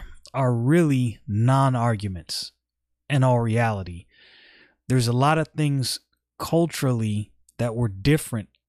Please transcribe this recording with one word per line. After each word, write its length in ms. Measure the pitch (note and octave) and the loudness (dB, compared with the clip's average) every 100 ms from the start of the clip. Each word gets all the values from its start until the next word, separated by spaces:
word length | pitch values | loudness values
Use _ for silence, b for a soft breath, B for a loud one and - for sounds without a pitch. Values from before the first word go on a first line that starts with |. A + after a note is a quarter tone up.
| B B - | B B -10
are 180 | C3 B2+ | -2 0
really 680 | A#2+ B2 E3+ D#3+ C3 B2 G#2+ - | 2 2 4 4 2 0 -4 -4
non-arguments 1300 | G#2 A#2+ C3+ C3+ B2+ A#2+ G#2+ G2+ F2+ - - - - _ _ _ _ - | 0 4 4 4 2 0 -2 -4 -8 -10 -12 -12 -18 _ _ _ _ -4
in 160 | C#3+ | 2
all 160 | C3 A#2+ | 2 2
reality. 640 | A#2 A2+ A#2 G#2 F2+ F2 - b b b b b b b - | 2 0 0 -2 -8 -12 -18 b b b b b b b -2
There's 200 | B2+ A#2 | 0 2
a 40 | |
lot 260 | B2 C#3+ D#3+ | 2 2 2
of 100 | D3+ D#3 | -2 -2
things 440 | D3+ C#3 B2 - - _ _ - | 0 0 -2 -6 -12 _ _ -14
culturally 920 | - D#3+ E3 - C3+ A#2+ A2 G#2 G#2 _ _ - | -2 0 0 0 -2 0 -2 -4 -6 _ _ -6
that 160 | A#2 | -4
were 140 | A2+ A#2 | -2 -4
different 600 | G2 A#2+ D3 - A#2 F#2 _ | -2 0 0 0 -8 -8 _